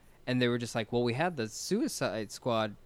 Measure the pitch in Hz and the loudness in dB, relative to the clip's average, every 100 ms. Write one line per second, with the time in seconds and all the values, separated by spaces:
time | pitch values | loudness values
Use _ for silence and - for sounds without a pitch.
0 | - - - 127 123 120 117 120 110 120 | -20 -10 -2 2 4 2 0 -2 0 2
1 | 120 123 175 147 110 - - 208 294 - | 2 2 0 0 -4 -6 -2 0 0 -2
2 | 120 107 104 - 127 113 110 104 | -2 -2 -6 -4 0 0 0 -4